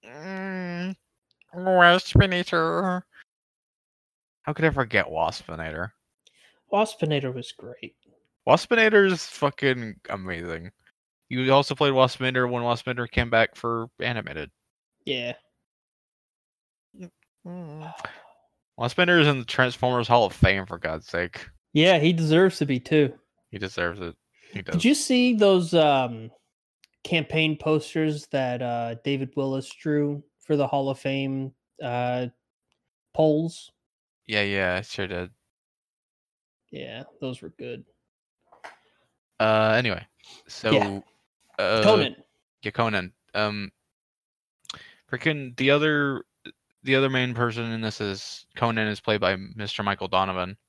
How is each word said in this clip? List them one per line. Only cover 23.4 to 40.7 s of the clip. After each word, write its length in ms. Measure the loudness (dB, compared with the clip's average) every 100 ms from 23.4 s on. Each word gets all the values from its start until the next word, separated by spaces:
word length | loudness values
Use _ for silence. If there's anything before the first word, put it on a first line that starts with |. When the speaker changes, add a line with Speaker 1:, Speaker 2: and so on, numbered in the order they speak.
| _
Speaker 1:
He 80 | -8
deserves 420 | -8 -4 -4 -4
it. 140 | -10 -12 _ _ _
He 100 | -12
does. 120 | -4 0
Speaker 2:
Did 100 | 2
you 80 |
see 400 | 2 2 2 2 4
those, 380 | 4 4 4
um, 560 | 4 4 4 0 -6 -14 _ _ _ _ _ _ _
campaign 540 | -4 -2 0 0 0 0
posters 680 | 0 0 0 -2 -2 -2 -6
that, 340 | -4 -2 -4
uh, 340 | -4 -4 -6 -6
David 280 | -4 -4 -4 -4
Willis 340 | -4 -4 -8
drew 500 | -10 -2 0 0 -4 -12 _
for 160 | _ 0
the 120 | 2
Hall 220 | 0 -2
of 100 | -4
Fame, 540 | -4 -4 -4 -4 -6 _ _ _
uh, 460 | -6 -4 -2 -4 -6 _ _ _ _ _ _ _ _
polls? 580 | 0 2 2 -2 -8 -20 _ _ _ _ _ _
Speaker 1:
Yeah, 140 | 0
yeah, 320 | 0 2 0 0
I 40 |
sure 260 | -4 -6 -6
did. 220 | -4 -8 _ _ _ _ _ _ _ _ _ _ _ _ _ _
Speaker 2:
Yeah, 320 | -16 -14 -14 -18 _
those 200 | -12 -10
were 80 | -14 _
good. 280 | -14 -14 -16 _ _ _ _ _ _ _ -20 -20 _ _ _ _ _ _
Speaker 1:
Uh, 340 | 2 4 4 2
anyway, 280 | 0 -4 -8 _ _ -20 _
so, 240 | -6 2